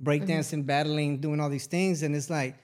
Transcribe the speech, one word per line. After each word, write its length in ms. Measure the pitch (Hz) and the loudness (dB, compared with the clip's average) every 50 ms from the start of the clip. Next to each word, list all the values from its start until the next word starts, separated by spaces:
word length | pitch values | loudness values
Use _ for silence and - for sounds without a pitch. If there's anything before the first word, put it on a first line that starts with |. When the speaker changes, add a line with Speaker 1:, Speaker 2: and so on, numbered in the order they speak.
Speaker 1:
breakdancing, 240 | 135 147 147 151 170 | 2 2 2 2 2
Speaker 2:
Mm-hmm. 360 | 185 160 160 147 - 160 151 | 2 0 0 0 -2 -2 -2
Speaker 1:
battling, 560 | 139 135 139 143 151 151 151 151 147 143 143 131 | 0 0 2 2 2 0 0 0 0 0 0 -2
doing 180 | 151 151 147 147 | -2 -2 0 0
all 100 | 151 143 | 0 0
these 180 | 139 135 - - | -2 -4 -4 -4
things. 340 | - 175 190 190 180 147 | 0 0 2 2 2 0
And 140 | 156 147 147 | 0 0 -2
it's 140 | 147 131 - | -2 -2 -2
like, 260 | 165 151 131 127 127 - | -2 -2 -2 -2 -4 -10